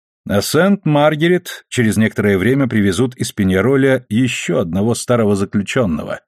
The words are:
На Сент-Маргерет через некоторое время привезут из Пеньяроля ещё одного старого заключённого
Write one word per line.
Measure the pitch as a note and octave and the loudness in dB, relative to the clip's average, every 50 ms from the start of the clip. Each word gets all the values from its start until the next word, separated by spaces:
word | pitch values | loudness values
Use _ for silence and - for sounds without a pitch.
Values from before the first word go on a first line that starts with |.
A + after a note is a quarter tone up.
| _ _ _ _ - | _ _ _ _ -8
На | - F#2+ G2+ | -4 -2 -2
Сент-Маргерет | G2+ - - D3 F3 G3 G3+ F#3+ - D#3 D3+ D3 D3 D3+ D#3 D3 D#3 E3+ F3+ F3 F3 - - - - _ | -2 0 0 2 2 2 2 0 0 0 2 2 2 2 0 0 0 0 0 0 -2 -6 -18 -18 -16 _
через | - B2 A#2+ G#2+ G2+ G#2 | -2 0 0 0 2 2
некоторое | A2 G#2+ - - G2+ G#2 G2+ F#2+ | 0 0 0 0 0 2 2 2
время | F#2 A2+ C3 C#3 C#3 A#2 | 2 2 2 0 0 0
привезут | A2+ A2 G2+ G2+ F#2 F2+ B2+ C3 - | 0 0 0 0 0 0 -2 -2 -2
из | - A2+ - | -6 -8 -6
Пеньяроля | - - G#2 F#2+ F#2 F#2 G2 B2 C#3 C#3 C3+ C3+ C3 C3 - - | -4 -2 0 0 2 2 2 2 2 2 2 2 2 0 -2 -2
ещё | G#2 A2 C3 B2 B2 - - - E3+ D3 | -2 0 0 0 -2 -4 -4 -4 -2 -2
одного | G#2+ E2 E2 G2 G2+ A#2 A#2 | -2 -2 -2 -2 0 0 -2
старого | - - - B2 A#2 A2+ G2+ G#2 | -2 -2 0 0 2 2 2 2
заключённого | G2 G2+ F#2+ - G#2+ G2 - - C3+ B2 F#2+ D#2 D2+ - - - - - | 0 -2 -2 -2 -4 -4 -2 -2 -2 -2 -2 -2 -4 -6 -8 -10 -12 -12